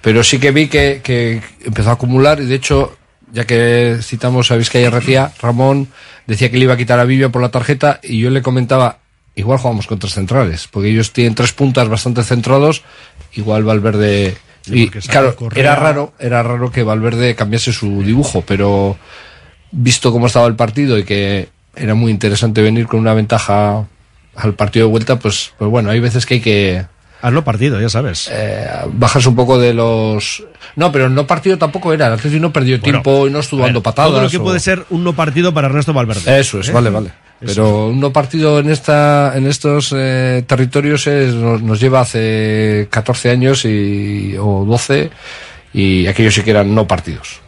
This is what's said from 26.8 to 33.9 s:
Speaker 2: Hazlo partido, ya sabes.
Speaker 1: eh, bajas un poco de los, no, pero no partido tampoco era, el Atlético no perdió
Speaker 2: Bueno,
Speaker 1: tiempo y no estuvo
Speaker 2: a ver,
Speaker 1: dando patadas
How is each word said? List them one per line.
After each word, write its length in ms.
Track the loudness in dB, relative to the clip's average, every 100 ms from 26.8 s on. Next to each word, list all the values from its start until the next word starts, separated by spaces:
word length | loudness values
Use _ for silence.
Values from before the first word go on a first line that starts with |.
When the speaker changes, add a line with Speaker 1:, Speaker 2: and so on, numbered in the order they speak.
| -6 _ _ _
Speaker 2:
Hazlo 200 | -2 0
partido, 360 | 0 -2 0 0
ya 80 | -2
sabes. 400 | -2 -4 -6 -8
Speaker 1:
eh, 360 | -6 -6 -6 -8 -8 -6
bajas 320 | 0 2 4 2
un 80 | 2
poco 240 | 4 4
de 140 | 4
los, 680 | 2 0 0 0 -2 -6 -12 -16 -20 -14 -2
no, 160 | 0
pero 160 | 2 2
no 180 | 2 0
partido 300 | 0 0 0
tampoco 360 | 0 -2 -2
era, 140 | 0 0
el 60 |
Atlético 280 | 0 -2 0
no 100 | 0
perdió 260 | 0 0 0
Speaker 2:
Bueno, 40 | 0 0
Speaker 1:
tiempo 240 | 2 2 2
y 40 |
no 80 | -2
estuvo 220 | -4 -2
Speaker 2:
a 40 | 0
ver, 40 |
Speaker 1:
dando 100 | 0
patadas 280 | -2